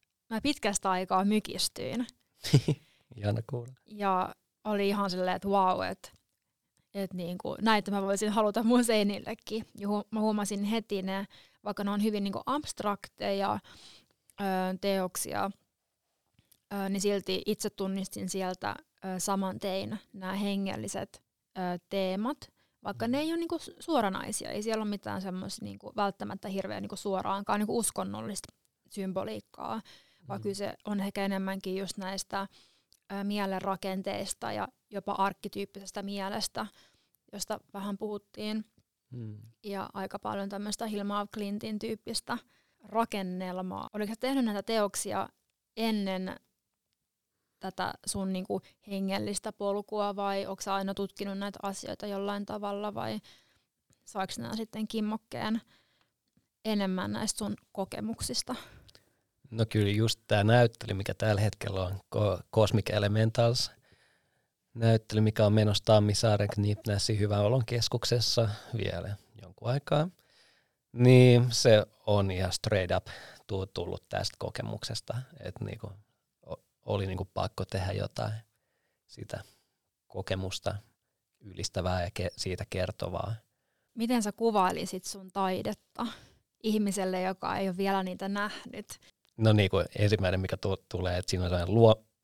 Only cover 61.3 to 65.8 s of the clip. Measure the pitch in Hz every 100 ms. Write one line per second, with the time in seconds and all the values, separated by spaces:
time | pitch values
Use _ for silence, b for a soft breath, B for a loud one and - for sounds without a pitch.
61.3 | 101 107 - - 95 92 95 - 107 104
62.3 | 90 - - 104 107 - 101 104 107 110
63.3 | 110 117 123 - b b b b b b
64.3 | b b _ _ 113 113 113 - 110 107
65.3 | 104 104 107 107 104